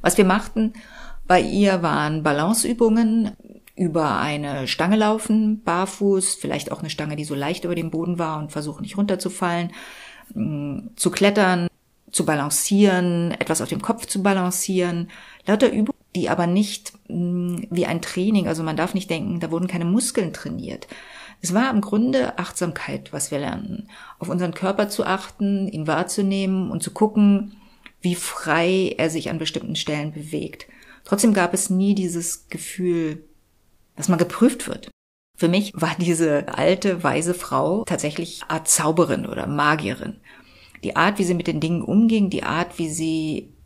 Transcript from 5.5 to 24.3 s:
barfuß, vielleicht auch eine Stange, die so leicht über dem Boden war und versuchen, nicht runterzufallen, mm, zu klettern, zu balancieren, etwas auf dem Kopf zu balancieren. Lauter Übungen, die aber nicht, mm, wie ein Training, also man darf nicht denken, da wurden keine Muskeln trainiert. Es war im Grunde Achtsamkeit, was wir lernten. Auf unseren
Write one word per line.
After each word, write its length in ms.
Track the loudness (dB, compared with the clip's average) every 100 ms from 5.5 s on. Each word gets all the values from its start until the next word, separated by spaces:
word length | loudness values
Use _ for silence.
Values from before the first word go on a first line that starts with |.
| 0
barfuß, 720 | 0 0 -2 0 2 2 0 -4
vielleicht 360 | -4 -4 -6
auch 80 | -8
eine 100 | -8
Stange, 260 | -6 -6 -6
die 80 |
so 100 | -4
leicht 300 | -4 -4 -4
über 120 | -4 -4
dem 160 | -4
Boden 280 | -2 -2 -2
war 180 | -2 -2
und 120 | -4
versuchen, 300 | -6 -6 -8
nicht 160 | -8 -2
runterzufallen, 760 | 0 0 -2 -2 -2 0 -2 -8 -18 -18 -20 -20 -14
mm, 460 | -4 -4 -2 -4 -6 -10 -2
zu 140 | -2
klettern, 580 | 2 2 4 4 2 0 _ _ _ _
zu 140 | -2 0
balancieren, 1040 | 0 0 -2 2 6 6 6 2 0 0
etwas 300 | -2 -2 -2
auf 80 | -2
dem 120 | -4
Kopf 240 | -2 -4 -2
zu 180 | 0
balancieren. 840 | 2 2 0 -2 -2 0 0 -2 -6 -10 -20 -12 0
Lauter 260 | 4 4
Übungen, 260 | 4 0 -2 _ -4
die 140 | 0
aber 180 | 2 2
nicht, 460 | 2 0 -4 -12 -18 _
mm, 500 | -4 -2 -2 -2 -4 -4
wie 160 | -2 0
ein 160 | -2
Training, 460 | -4 -2 2 2 2
also 160 | -2
man 120 | -2 -2
darf 180 | -2
nicht 160 | -2 -4
denken, 300 | -4 -4 -4
da 120 | -2
wurden 160 | -2 -2
keine 180 | -2 2
Muskeln 480 | 2 2 -2 -2
trainiert. 540 | -6 -8 -6 -8 -10 -14 -18 -18 -20 -20 -10
Es 120 | 0
war 160 | 2 2
im 100 | 2
Grunde 560 | 2 0 2 2 0 -4
Achtsamkeit, 760 | -8 -4 -4 -4 -8 -8 -8
was 180 | -8 -4
wir 80 | -4
lernten. 500 | -4 -6 -8 -10 -12 -16 -20 -10
Auf 120 |
unseren 240 | -4